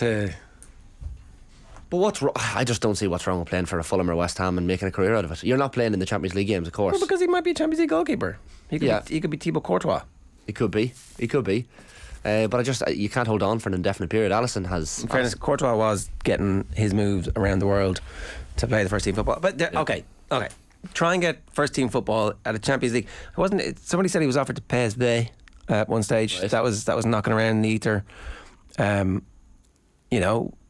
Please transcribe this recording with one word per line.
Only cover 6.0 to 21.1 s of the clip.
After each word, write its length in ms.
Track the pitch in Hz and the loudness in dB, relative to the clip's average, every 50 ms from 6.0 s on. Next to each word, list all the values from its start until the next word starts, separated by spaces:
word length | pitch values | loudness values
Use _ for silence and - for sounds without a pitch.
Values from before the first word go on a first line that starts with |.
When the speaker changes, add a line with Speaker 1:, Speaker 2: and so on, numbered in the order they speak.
| 92 | 0
Speaker 2:
Champions 280 | - 110 87 87 92 90 | -2 -2 -2 -2 -2 -2
League 120 | 98 101 | 0 0
games, 200 | 101 104 87 82 | 0 0 -2 -2
of 60 | 82 | -4
course. 220 | - 104 101 92 392 | -2 0 0 2 2
Speaker 1:
Well, 80 | 359 | 2
because 180 | 349 320 392 349 | 2 0 2 2
he 60 | 359 | 2
might 180 | 349 359 359 339 | 2 2 2 0
be 60 | 359 | 0
a 40 | 320 | 0
Champions 260 | - 311 320 320 320 | 0 0 0 2 0
League 100 | 330 294 | 2 2
goalkeeper. 480 | 320 330 339 320 254 - 98 90 - - - - - - - - | 2 0 0 0 -2 -2 -4 -6 -6 -10 -14 -20 -20 -20 -8 -6
He 80 | 151 156 | -2 0
could 100 | 143 127 | 2 2
Speaker 2:
Yeah. 120 | 107 104 | 2 0
Speaker 1:
be, 140 | - - - | 0 -2 -4
he 60 | 156 | -2
could 100 | 156 156 | -2 -2
be 60 | 151 | -4
Thibaut 260 | 147 - 170 156 151 | -4 -4 -2 -2 -2
Courtois. 380 | - - - - - 147 92 - - - - - - - - - - | 0 0 0 0 2 0 0 -2 -4 -8 -18 -20 -20 -20 -20 -14 -12
Speaker 2:
He 80 | - 104 | -8 -2
could 160 | - 120 95 | -2 0 0
be. 240 | 90 107 120 123 - - - - - - | 2 0 0 -2 -4 -10 -20 -20 -8 -6
He 100 | 117 117 | -2 0
could 160 | - 139 104 | 0 0 2
be. 220 | 95 95 123 123 - - - - - - - - - - - - | 2 0 0 -2 -6 -14 -20 -20 -20 -20 -20 -18 -16 -14 -6 -2
Uh, 220 | 104 107 110 110 | 0 2 2 2
but 140 | 101 120 123 | 2 2 0
I 20 | |
just, 200 | 117 131 127 - | 0 0 -2 -2
uh, 80 | - - | -2 -2
you 200 | - - 101 104 | 0 0 -2 -2
can't 180 | - 131 120 110 | 0 -2 0 2
hold 140 | 107 98 | 2 2
on 160 | 98 98 113 110 | 2 2 0 0
for 100 | - 104 | 0 -2
an 60 | 92 | -2
indefinite 340 | 90 90 98 98 - 95 80 | 0 0 -2 -2 -2 -2 0
period. 240 | 107 110 107 92 | 0 2 2 2
Alisson 340 | 98 113 123 120 - 104 90 90 | 2 2 0 0 -2 -4 -4 -2
has 340 | 92 85 78 - - - | -2 -2 -4 -4 -6 -6
Speaker 1:
In 60 | - - | -4 -2
fairness, 260 | - 131 123 117 110 | 0 0 0 -2 -2
Speaker 2:
Alisson 60 | - | -4
Speaker 1:
Courtois 360 | - 143 143 135 143 127 117 | -2 -2 0 2 2 2 2
was 320 | 110 110 107 104 95 - - - - - | 2 2 2 0 0 -2 -6 -8 -4 -2
getting 400 | - 95 - 98 98 95 98 - - - | 0 0 2 2 0 0 0 -2 -2 -2
his 200 | 104 107 104 98 | 0 0 2 2
moves 340 | 107 104 101 101 92 80 - - | 2 2 2 2 0 -2 -2 0
around 220 | 110 98 98 95 95 | 0 2 2 2 2
the 80 | 98 | 2
world 340 | 98 98 101 95 92 92 - - - - - - - - - - - - | 2 2 2 2 0 0 -2 -6 -12 -14 -12 -12 -12 -12 -14 -14 -10 -6
to 100 | - - | -4 -2
play 160 | 120 107 110 | 0 2 0
the 60 | 98 90 | 2 0
first 160 | 104 95 - | 0 0 0
team 100 | 107 90 | 0 0
football. 240 | 107 107 - 120 - | 0 0 0 0 0
But 200 | 165 196 247 147 | 0 -2 0 0
there, 100 | 165 - | -2 -2
Speaker 2:
Yeah. 100 | - 156 | -2 -2
Speaker 1:
okay, 240 | 147 135 104 82 - - - - - - | -2 -2 -4 -4 -6 -12 -20 -20 -6 -4
okay. 180 | 139 127 - - - - - - - - - - - | -2 -2 -2 -4 -8 -14 -20 -20 -20 -20 -16 -8 -2
Try 180 | - 170 170 | 0 2 2